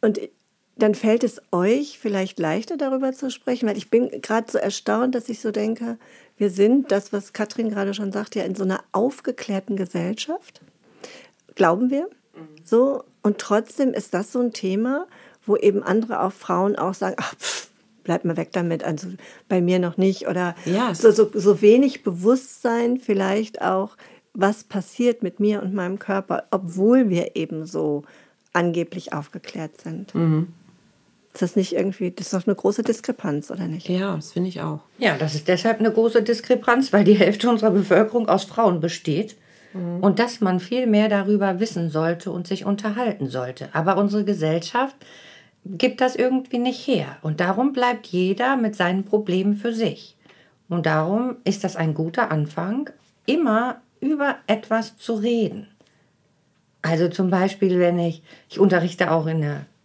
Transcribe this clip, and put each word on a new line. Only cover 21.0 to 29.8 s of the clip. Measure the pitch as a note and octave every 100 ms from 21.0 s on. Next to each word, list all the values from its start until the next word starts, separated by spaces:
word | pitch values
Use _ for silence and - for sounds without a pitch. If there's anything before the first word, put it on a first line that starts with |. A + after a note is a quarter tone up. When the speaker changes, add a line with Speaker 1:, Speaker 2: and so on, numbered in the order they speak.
| A3+
Speaker 1:
so, | G#3+ G#3
so | G#3 F#3+ F#3+
wenig | G#3 A#3+ C#4 -
Bewusstsein | - E3+ F#3+ C4 - - A#3+ A#3 A#3 B3+
vielleicht | - G3 F#3+ G3 A3 -
auch, | F3+ F#3+ G3+ - - - _
was | - G3 G#3
passiert | - G3+ F3 - A#3+ A#3
mit | F#3 -
mir | G#3 G#3
und | F#3+
meinem | G3 F3+ G3
Körper, | - G3 F#3+ F3+ -
obwohl | F#3+ F#3 F3+ G3+ B3+ A#3
wir | F3 E3 -
eben | D#3+ D#3+ D#3+
so | E3 D#3 D3 - - _ _ _
angeblich | F3 F3 E3+ E3+ F#3 -
aufgeklärt | D3 D3+ - - - D#3
sind. | -